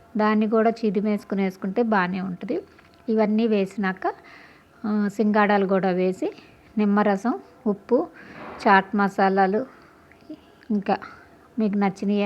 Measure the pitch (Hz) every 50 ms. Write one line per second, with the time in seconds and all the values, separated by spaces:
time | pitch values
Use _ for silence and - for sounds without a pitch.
0 | - - - 208 214 214 214 214 220 208 233 220 220 226 226 - - 214 185 208
1 | 196 208 208 202 - - 214 196 196 190 185 - - 196 190 247 240 226 214 196
2 | 180 180 185 190 185 190 180 - - 196 277 381 - - _ - - - - -
3 | - - 220 220 214 208 214 214 233 226 220 202 190 190 - - 196 185 185 -
4 | - 370 - - - - - - - - - - _ _ _ - - 214 214 214
5 | 208 202 196 - 220 214 208 214 208 202 208 202 196 185 196 185 175 190 180 180
6 | 185 185 185 - - 403 415 - - - - - - - - 214 214 202 202 208
7 | 208 208 196 190 - 233 330 392 - - - - - 220 196 - - - 240 269
8 | 349 - - - - - - - - - - - - 233 196 190 190 - - 202
9 | 202 190 196 - 196 190 190 196 196 190 196 220 262 - - - - - - -
10 | - - - - - - 311 - - - - - - - 220 208 185 - 202 -
11 | - - - - - - - - - - - - 220 208 196 202 202 196 190 -
12 | - 196 208 202 202